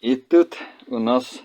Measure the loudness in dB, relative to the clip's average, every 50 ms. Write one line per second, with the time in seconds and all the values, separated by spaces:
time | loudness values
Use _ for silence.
0 | -2 -2 -4 -4 -2 _ 4 4 4 4 -2 -18 -18 -20 -20 _ -16 -10 -8 -6
1 | -2 0 0 -2 -2 -4 -16 -20